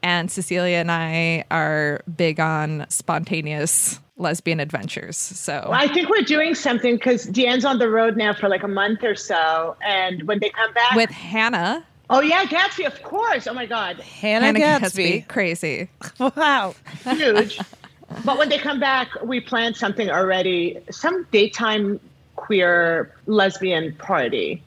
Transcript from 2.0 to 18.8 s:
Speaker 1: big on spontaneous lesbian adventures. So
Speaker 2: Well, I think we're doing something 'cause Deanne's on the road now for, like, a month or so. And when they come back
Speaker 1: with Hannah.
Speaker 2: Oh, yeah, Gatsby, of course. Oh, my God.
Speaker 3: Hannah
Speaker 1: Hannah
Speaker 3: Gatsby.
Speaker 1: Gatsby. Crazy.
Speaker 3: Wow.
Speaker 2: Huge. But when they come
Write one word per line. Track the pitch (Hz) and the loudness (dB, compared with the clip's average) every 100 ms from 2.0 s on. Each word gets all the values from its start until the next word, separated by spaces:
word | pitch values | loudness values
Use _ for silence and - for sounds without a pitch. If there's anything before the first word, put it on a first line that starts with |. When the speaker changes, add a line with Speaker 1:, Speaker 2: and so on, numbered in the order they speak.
| - 165 | -8 -2
Speaker 1:
big | 170 156 | 0 2
on | 160 156 151 156 - | 0 0 -2 -4 -4
spontaneous | - - 160 165 160 147 151 151 - - - _ - | -6 -2 -4 -2 -4 -4 -4 -2 0 -2 -4 _ -6
lesbian | 151 165 - 160 | -4 -2 -2 -2
adventures. | 147 151 98 - - 170 | -2 -6 -8 -10 -10 -8
So | - 185 - 143 - | -8 -8 -6 -6 -2
Speaker 2:
Well, | 240 | 2
I | 285 | 2
think | 302 330 | 0 2
we're | 427 | 2
doing | 269 302 320 339 | 2 2 2 0
something | 285 240 247 240 | 0 0 2 2
'cause | 254 247 - | 2 0 0
Deanne's | 196 247 254 | 0 2 2
on | 262 254 | 2 2
the | 233 | 2
road | 220 226 220 | 4 2 2
now | 214 | 0
for, | 208 202 | 2 0
like, | 190 | 0
a | 202 | 0
month | 196 202 220 | 0 0 0
or | 233 | 0
so. | 202 - 180 160 160 165 - 208 | -2 -2 2 2 2 -2 -4 -2
And | 196 185 185 | 0 0 -4
when | 160 208 | -2 -2
they | 208 | -2
come | - 220 | 0 0
back | 233 240 220 | 2 2 4
Speaker 1:
with | 226 | 2
Hannah. | - 175 214 226 220 175 285 330 _ _ | -2 -6 0 0 2 0 -2 -8 _ _
Speaker 2:
Oh, | 262 | 2
yeah, | 302 339 392 | 4 2 2
Gatsby, | 320 392 - | 2 0 0
of | 302 - | -6 -6
course. | - 381 453 294 262 | -8 -2 0 -2 -4
Oh, | |
my | 254 | -8
God. | 240 233 190 180 | -6 -4 -4 -8
Speaker 3:
Hannah | - - 214 220 220 | -14 -6 0 4 4
Speaker 1:
Hannah | 214 | 4
Speaker 3:
Gatsby. | 202 202 202 190 170 175 | 4 4 2 0 0 0
Speaker 1:
Gatsby. | - | -2
Crazy. | - 185 170 165 131 185 _ - - | -2 -2 -2 -4 -4 -8 _ -20 -2
Speaker 3:
Wow. | 254 - 311 269 190 - - - | -2 2 2 2 0 -8 -18 -14
Speaker 2:
Huge. | 254 302 294 208 208 - 196 - - _ - - | -4 0 4 4 2 -2 -12 -14 -20 _ -16 -6
But | - 269 | -2 2
when | 302 | 2
they | 285 | 2
come | 285 285 | -2 -2